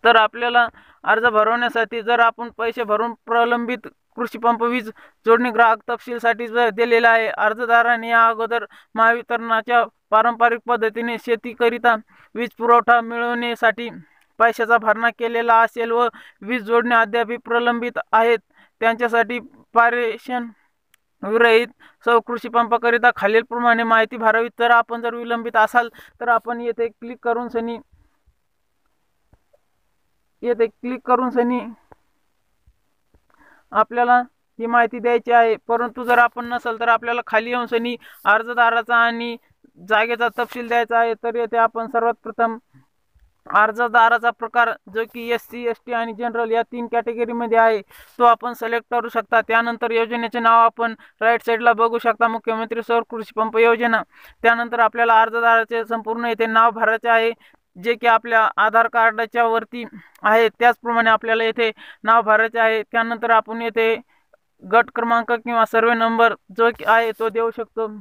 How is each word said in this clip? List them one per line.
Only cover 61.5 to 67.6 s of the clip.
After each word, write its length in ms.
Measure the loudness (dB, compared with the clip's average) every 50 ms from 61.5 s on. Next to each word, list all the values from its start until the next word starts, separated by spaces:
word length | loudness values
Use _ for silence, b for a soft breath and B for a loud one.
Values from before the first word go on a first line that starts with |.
| -2 -2 -2 -4 -4 B B B B B 0
नाव 180 | 2 2 2
भरायचे 380 | 4 4 2 2 2 0 0 0
आहे. 220 | 0 0 0 -2 -4
त्यानंतर 460 | _ -4 -4 -2 -2 -4 -6 0 2
आपण 320 | 2 2 2 0 -8 -8
येथे 340 | -8 -6 -2 -2 0 0 -2 -4 -6 _ _ _ _ _ _ _ _ _ _ _ -10
गट 260 | 0 2 2 2 2 -2
क्रमांक 360 | -6 -2 0 0 -2 0 -2 -4
किंवा 320 | -4 -4 -4 0 0 0
सर्व्हे 300 | 2 2 0 2 2 0
नंबर 380 | 0 0 -2 2 2 2 2 2 -2 _ _ -4 0
जो 120 | 0 0 0 -2
की 40 | 0
आहे 260 | 2 2 2 2 -2
तो 180 | -4 _ -6 -4
देऊ 200 | -4 -2 -4 -4 -4
शकतो. 300 | -8